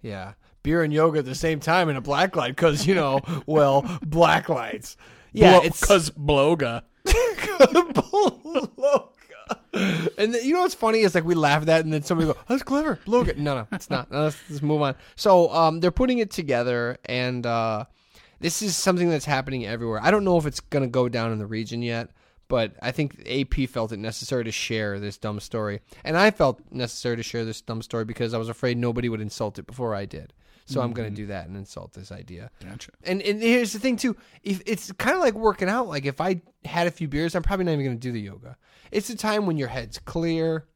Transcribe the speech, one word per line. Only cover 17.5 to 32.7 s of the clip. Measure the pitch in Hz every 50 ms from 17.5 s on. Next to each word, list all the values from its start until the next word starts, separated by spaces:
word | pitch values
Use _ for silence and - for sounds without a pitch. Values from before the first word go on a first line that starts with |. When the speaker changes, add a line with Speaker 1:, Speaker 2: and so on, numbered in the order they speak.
| 117 117 113 113 110 107 117 - _ _ _ _ _ - _ _ _ _
Speaker 1:
this | - 165 160 - 214
is | 208 170
something | - - 196 185 175 175 170
that's | 165 147 135
happening | 151 147 131 127 135 135 131 117
everywhere. | 101 113 117 120 117 110 107 107
I | 151
don't | 196 214 202
know | 190 180 170
if | 151
it's | 151 139 -
gonna | - - - 147 135 127
go | 120 131 123 123
down | 113 120 113 117 113
in | 107
the | 104
region | 101 113 110 113 107 117 117 120
yet, | 120 117 117 120 - _ _ _ _ _ _ _ _
but | - 123 113 107 - - -
I | 123 127
think | - 151 139 - - -
A | - 123 135 139
P | 135 - - 131
felt | 123 - 127 113 110 117
it | 101
necessary | 107 110 107 - - - 139 127 117
to | 113 107
share | - - - 117 110 107 104 101 101
this | 101 104 98 -
dumb | - 110 104 104
story, | - - - 117 107 104 101 104 _ _ - - -
and | - 160
I | 170 196 214
felt | 208 - 170 135 123 - - -
necessary | - 127 123 117 - - - 123 120
to | 117 117
share | - - 117 113
this | 113 110 -
dumb | - - 113 113 113
story | - - 117 113
because | 110 117 - 123 113 117
I | 117
was | 113 113
afraid | 117 - - 127 120 120
nobody | 120 120 117 123 120 120
would | 113 107
insult | 107 101 - - 117 104 98 -
it | -
before | - 120 127 127 117 107
I | 98 101
did. | 92 - 76 73 - _ _ _ _ _ _ _
So | - 139 139 127
I'm | 120 113
gonna | 117 117 107
Speaker 2:
Mm-hmm. | 101
Speaker 1:
do | 107 107 101
that | 101 95 82 80
and | 95
insult | 101 98 - - - 90 87 _
this | - 95 - 92
idea. | 95 92 87 90 87 101 120 _ _ -
Speaker 2:
Gotcha. | -